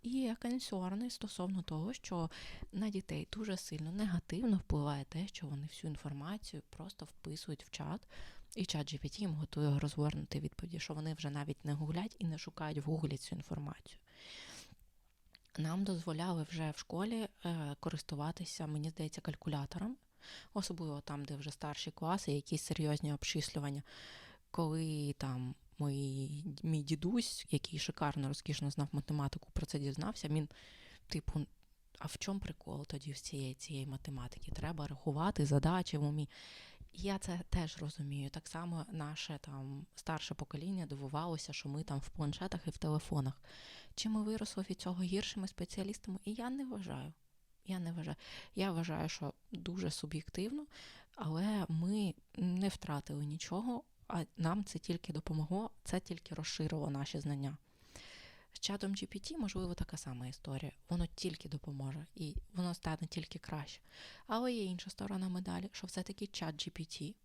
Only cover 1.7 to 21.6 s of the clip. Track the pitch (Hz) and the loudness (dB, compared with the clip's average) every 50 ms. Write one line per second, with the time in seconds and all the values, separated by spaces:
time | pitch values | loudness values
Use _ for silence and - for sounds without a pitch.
1.7 | 160 156 160 202 262 - - - 190 175 165 165 - - - - - - - - | 0 0 0 0 -2 -4 -4 -2 2 2 2 2 0 -4 -8 -8 -6 -6 -6 -2
2.7 | - 190 208 220 202 185 185 - 160 151 160 - - 208 220 214 190 180 - - | 0 2 2 2 2 0 0 0 -2 -2 -2 -2 -2 -4 -2 -2 -2 -2 -2 -4
3.7 | - 151 156 156 175 196 214 202 175 170 - - - 175 247 240 208 185 - - | -4 -2 -2 -2 2 2 2 4 4 2 2 2 -2 2 6 6 6 6 6 4
4.7 | - 147 143 147 147 143 135 - - 160 185 202 - - 170 143 147 139 147 151 | 4 4 6 4 4 2 0 -2 0 0 0 0 -2 -6 -4 -2 -2 -2 -4 -4
5.7 | - - - 156 151 - - 143 143 139 143 165 202 208 - - - 151 - - | -6 -4 -4 -4 -4 -2 -2 -4 -4 -2 -4 -4 -4 -4 -6 -6 -8 -8 -10 -10
6.7 | - - 165 190 - _ 151 147 - - - 160 151 156 - - 156 - - - | -10 -10 -10 -10 -8 _ -12 -12 -12 -10 -8 -6 -6 -4 -2 -4 -4 -4 -6 -10
7.7 | - - 151 147 160 220 - - - - - - - - - - - 226 190 - | -6 -4 -2 -2 -2 -2 -4 -8 -10 -8 -8 -8 -8 -12 -12 -10 -2 -2 0 2
8.7 | - 151 147 - 151 139 - 143 - - 208 185 156 151 151 - - 151 147 147 | 2 0 2 0 -2 -2 -2 -4 -2 0 0 2 2 0 0 0 2 4 6 6
9.7 | 143 139 143 147 - - 147 151 151 151 151 - - 143 151 147 - - - 170 | 6 6 4 2 4 4 4 4 4 2 -2 0 0 0 0 -2 -4 -4 -6 -4
10.7 | 170 165 - - 156 151 151 160 156 151 156 143 139 147 143 151 147 - - 147 | -4 -4 -2 -2 -2 -2 0 -2 -2 -2 -2 -2 -2 -2 0 -2 -2 -2 0 0
11.7 | 147 143 156 151 160 175 190 220 - - 196 165 160 156 - - - - 160 151 | 2 2 2 2 2 0 0 -2 -2 0 0 0 0 0 -4 -8 -6 -4 -2 0
12.7 | 160 147 139 147 160 156 156 147 143 135 - - - 170 143 - 160 156 147 143 | 0 0 2 2 2 4 4 2 2 0 -2 -4 -4 -4 -2 -2 -2 -2 -2 -4
13.7 | - - - - - - - - - - - - - - - - - - - - | -6 -6 -12 -18 -18 -18 -20 -20 -20 -18 -16 -14 -12 -12 -12 -12 -12 -14 -14 -16
14.7 | - - - - _ - - _ _ _ _ - - - _ - - - 156 156 | -18 -20 -20 -20 _ -20 -20 _ _ _ _ -20 -20 -20 _ -12 -4 0 2 2
15.7 | 165 190 196 196 190 170 165 175 156 156 170 185 175 165 156 151 175 160 160 156 | 4 4 4 4 2 2 2 0 2 2 2 2 2 2 2 0 0 0 0 0
16.7 | 151 - - _ - 165 196 220 233 226 220 - - - - 175 170 165 151 143 | 0 -2 -6 _ 0 2 2 2 2 0 0 -2 -4 -4 -2 0 0 2 0 -2
17.7 | 143 - - 160 - 151 - - 156 143 147 160 165 - 175 - - - 165 151 | -2 -2 -2 -2 -2 -2 -2 -2 -2 0 0 0 0 -2 -4 -6 -4 -4 -4 -2
18.7 | 151 151 147 160 160 - 160 151 - - - - 147 - - - 151 143 139 - | 0 0 0 -2 -2 -2 -4 -2 -4 -4 -2 -2 -4 -2 -2 0 0 0 -2 -2
19.7 | - 175 190 220 262 - _ _ _ - - - - - - - - 208 190 - | -2 -2 -2 -2 -2 -6 _ _ _ -20 -16 -14 -14 -14 -14 -4 -4 -2 -2 -2
20.7 | 180 165 175 156 147 143 - - 147 143 143 - 147 139 139 147 - - | -2 -2 -2 -2 -2 -4 -4 -4 -4 -4 -2 -4 -4 -4 -4 -6 -6 -4